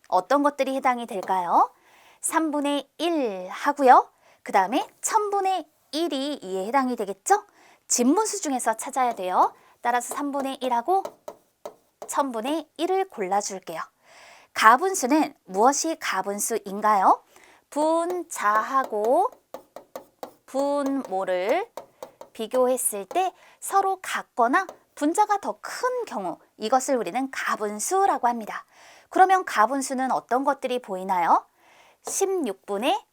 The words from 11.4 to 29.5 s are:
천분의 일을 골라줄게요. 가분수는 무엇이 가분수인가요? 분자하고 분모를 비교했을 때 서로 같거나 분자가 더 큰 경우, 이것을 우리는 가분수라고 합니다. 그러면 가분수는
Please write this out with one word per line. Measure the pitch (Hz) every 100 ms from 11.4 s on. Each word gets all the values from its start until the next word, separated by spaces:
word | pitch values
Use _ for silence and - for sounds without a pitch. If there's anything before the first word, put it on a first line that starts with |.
| _ _ - - _ - -
천분의 | - 277 233 240 320 294 -
일을 | 339 381 381
골라줄게요. | - 185 196 202 190 - 160 - _ _ - - - _
가분수는 | - 220 254 381 381 247 311 269 - -
무엇이 | 185 240 277 330 -
가분수인가요? | - 190 190 202 - 226 202 202 208 208 208 - _ - - - _
분자하고 | 285 311 330 339 359 320 - 208 214 226 269 262 214 214 302 453 - _ - - - - - - - - _ -
분모를 | 262 285 285 277 277 - 190 185 180 190 330 453 - - - - - -
비교했을 | - 220 254 254 254 - 208 190
때 | 339 370 - - -
서로 | - 392 392 381
같거나 | - 208 - - 233 339 381 - _ -
분자가 | 294 359 415 403
더 | 254 196 - -
큰 | 494 494 427
경우, | 226 185 156 _ -
이것을 | 214 262 262 254
우리는 | 196 180 269
가분수라고 | - - - 208 208 - 381 392 285 240
합니다. | 240 208 - - _ - - -
그러면 | 349 370 370
가분수는 | 370